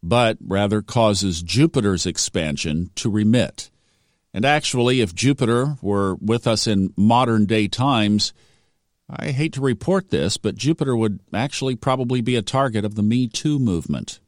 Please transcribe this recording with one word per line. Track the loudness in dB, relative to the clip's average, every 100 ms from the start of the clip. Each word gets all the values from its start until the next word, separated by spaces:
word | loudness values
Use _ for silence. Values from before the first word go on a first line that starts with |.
but | 0 2 2 0 -4
rather | 0 2 0
causes | -2 2 2 2 0 -4
Jupiter's | -2 2 2 2 0 0 -2
expansion | -4 -4 -2 -2 -4 -2 -2 -4 -4
to | -2
remit. | 2 4 4 2 -4 -18 _ _ _ _ _ _
And | -2
actually, | 0 2 0 0 2 2
if | 0
Jupiter | 0 0 2 2 2 0 -4
were | -2 0 0 -2
with | -2 0 0
us | 0 0
in | 0 0 2
modern | 4 4 4 2 2
day | 2 0
times, | 0 0 2 2 2 -2 -8 _ _ _ _ _ _ _
I | -10 -6
hate | -2 -2
to | -2
report | -2 -2 0 -2 0
this, | -2 -2 -2
but | -4 -4
Jupiter | -2 -2 0 0
would | 0 -2 _
actually | -4 -4 -4 -4 -4
probably | -2 -2 0 -2
be | 0 -2
a |
target | 0 0 0 0
of | -4
the | 0
Me | 0 2 0
Too | -2 -2 0
movement | 0 0 -2 -6 -6 -16